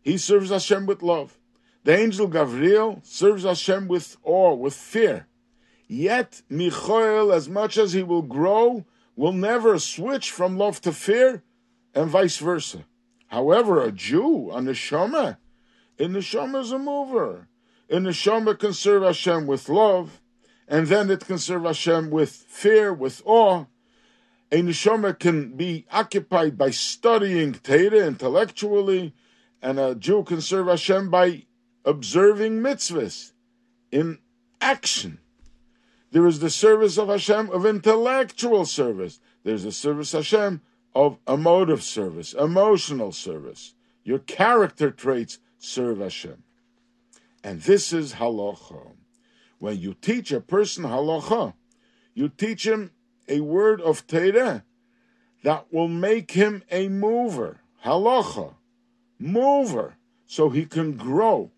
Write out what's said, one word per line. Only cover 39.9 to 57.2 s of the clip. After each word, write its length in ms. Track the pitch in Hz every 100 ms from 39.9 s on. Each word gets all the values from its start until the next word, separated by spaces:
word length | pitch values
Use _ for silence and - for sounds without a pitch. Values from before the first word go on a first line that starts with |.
| 147 147
Hashem 500 | 160 151 214 202 165 _ _ _
of 240 | 131 143 - -
emotive 540 | 139 165 175 175 135
service, 520 | - 110 95 82 - -
emotional 760 | 151 180 208 196 - 139 104
service. 640 | - - 78 65 - - _ _ _
Your 160 | - 135
character 720 | - - 208 240 185 - 147
traits 480 | - 135 127 113 - _ _
serve 440 | - 127 120 104
Hashem. 420 | 95 - - 65 _ _ _ _ _ _ _ _ _ _
And 200 | 101 87
this 320 | 85 196 -
is 220 | 170 147 120
halacha. 760 | 117 110 101 98 - 156 - _ _ _ _ _ _ _
When 200 | 104 101
you 140 | 92
teach 360 | - - 240 -
a 80 | 127
person 420 | - 190 208 -
halacha, 680 | 151 123 151 160 - 226 131 - _ _ _ _ _
you 140 | 113 147
teach 400 | - 214 214 220
him 240 | 220 185 _ _ _ -
a 100 | 147
word 400 | 151 175 214 214
of 260 | 165 151 -
Torah 580 | 165 185 214 254 120 _ _ _ _ _ _ _ _
that 280 | 147 156 -
will 160 | 165 170
make 440 | 165 190 226 165
him 320 | 185 208 202 _
a 200 | 180 196
mover. 720 | 196 208 233